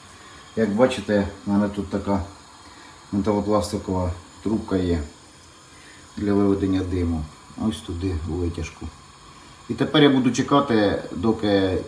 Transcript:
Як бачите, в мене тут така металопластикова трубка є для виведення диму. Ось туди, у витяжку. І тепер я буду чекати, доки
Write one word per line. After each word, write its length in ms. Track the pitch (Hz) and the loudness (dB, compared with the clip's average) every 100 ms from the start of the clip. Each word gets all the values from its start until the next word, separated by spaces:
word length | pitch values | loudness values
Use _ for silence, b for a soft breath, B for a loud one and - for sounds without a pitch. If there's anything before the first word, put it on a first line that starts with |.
| B B B B B - | B B B B B -2
Як 180 | 104 | 0
бачите, 540 | 208 180 - 98 104 92 - 101 | 4 2 2 0 0 0 -4 0
в 40 | |
мене 180 | 101 104 | 0 0
тут 220 | 101 95 | -2 -4
така 320 | 101 98 98 87 - - - B B B B B | -4 -2 -2 -4 -14 -20 -20 B B B B B
металопластикова 1000 | 101 104 101 98 104 101 101 - 92 90 - - - | -2 0 0 2 0 0 -6 -4 -2 -2 -6 -14 -8
трубка 340 | 98 107 - 95 | -4 -4 -2 -2
є 260 | 90 82 73 - - - - - - B B B B - | 0 -2 -4 -14 -20 -20 -20 -20 -20 B B B B -6
для 160 | 101 | 0
виведення 480 | 101 101 98 95 92 | 2 4 2 2 0
диму. 440 | 90 92 85 80 76 - - - 110 | 0 -2 0 -2 -6 -12 -20 -4 -4
Ось 120 | - | -4
туди, 360 | - 85 95 82 78 | -8 -6 -4 -4 -4
у 20 | |
витяжку. 540 | 85 85 82 80 - 78 - - - - B B B - | -4 -4 -4 -8 -10 -14 -16 -20 -20 -20 B B B -10
І 60 | |
тепер 280 | 113 123 156 | -4 0 6
я 60 | 143 | 6
буду 240 | 131 123 | 6 2
чекати, 680 | 127 120 143 135 110 101 - - | 0 2 2 4 2 2 0 -6
доки 680 | - 110 110 104 98 95 90 | -2 0 0 2 2 2 -2